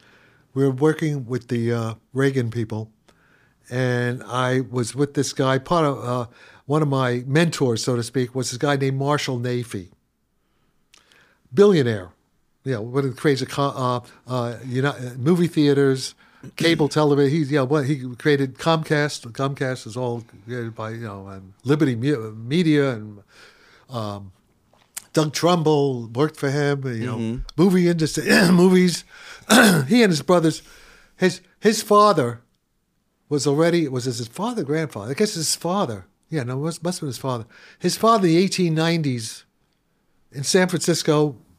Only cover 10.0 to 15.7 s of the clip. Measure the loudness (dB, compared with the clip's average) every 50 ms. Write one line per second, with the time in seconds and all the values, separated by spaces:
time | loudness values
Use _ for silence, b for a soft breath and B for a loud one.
10 | _ _ _ _ _ _ _ _ _ _ _ _ _ _ _ _ _ _ _ b
11 | b b b b b b b b b b 4 6 6 8 8 6 4 2 0 -4
12 | -6 -12 -20 _ _ _ _ _ _ _ _ _ -8 -6 -6 -6 -6 -4 -4 -2
13 | -2 -2 -2 0 0 2 2 0 -2 -6 -2 -2 -2 -2 -2 -2 -2 -2 -2 -4
14 | -6 B B B B -8 -6 -4 -4 -6 -8 -10 -10 -6 -4 -2 -2 -2 -4 -6
15 | -10 -12 -8 -2 0 2 2 2 2 0 2 2 4 4